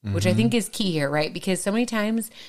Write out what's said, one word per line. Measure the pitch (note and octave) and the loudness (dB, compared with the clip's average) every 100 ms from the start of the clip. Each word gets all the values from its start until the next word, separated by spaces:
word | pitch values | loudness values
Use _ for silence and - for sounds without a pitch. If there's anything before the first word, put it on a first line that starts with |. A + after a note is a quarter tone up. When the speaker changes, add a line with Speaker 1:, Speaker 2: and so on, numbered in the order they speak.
Speaker 1:
which | G#2+ G2+ G#2 | -2 0 2
I | |
Speaker 2:
Mm-hmm. | G#2+ | 4
Speaker 1:
think | A#3 | 4
is | A#3+ G3+ | 2 -2
key | - G3 | -2 -2
here, | D#3+ C#3 | 0 0
right? | D3 D3+ | 0 -2
Because | F3+ G3 F#3 | -4 -2 -2
so | G3+ | 0
many | G#3+ A#3+ | 0 0
times | A3+ G#3 A3+ G#3+ - | 0 0 -2 -4 -12